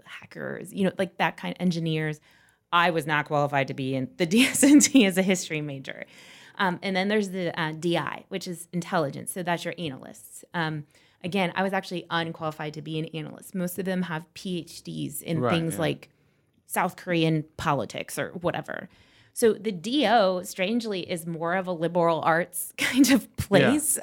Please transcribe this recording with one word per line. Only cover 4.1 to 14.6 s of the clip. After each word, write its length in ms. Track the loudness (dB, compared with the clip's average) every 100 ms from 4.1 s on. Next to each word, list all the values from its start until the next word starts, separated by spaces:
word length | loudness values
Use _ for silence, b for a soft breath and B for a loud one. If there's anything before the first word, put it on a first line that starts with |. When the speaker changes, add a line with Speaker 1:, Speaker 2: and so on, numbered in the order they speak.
| -2
Speaker 1:
the 80 | 2
<laughs> 80 |
D 100 | 4 4
S 160 | 6
and 180 | 10 10
T 240 | 10 6 6
as 120 | 4
a 40 |
history 400 | 2 2 0 -6
major. 420 | -6 -8 -12 -14 -14 B B B B -2
Um, 200 | -2 0
and 100 | -2
then 140 | 0 2
there's 220 | 0 0
the, 280 | -4 -4 -2
uh, 140 | -4
D 260 | -2 0 0
I, 280 | -2 -8 -8
which 200 | -8 -8
is 180 | -10 -6
intelligence. 580 | -6 -2 0 -2 -4 -10
So 120 | -6
that's 200 | -4 -4
your 120 | -4 -8
analysts. 680 | -8 -8 -14 -20 -20 -20 -10
Um, 320 | -4 -4 -4 -10 b b b
again, 300 | -4 0 0 0
I 60 |
was 80 | 0
actually 340 | -2 -4 -10 -4
unqualified 640 | -2 -2 -4 -6 -6 -8
to 80 | -8
be 160 | -6 -6
an 60 | -4
analyst. 400 | -8 -10 -14 -10 -4
Most 220 | -4 -4
of 60 | -2
them 160 | -2
have 280 | -2 -4 -8
P 260 | -14 -8
H 220 | -6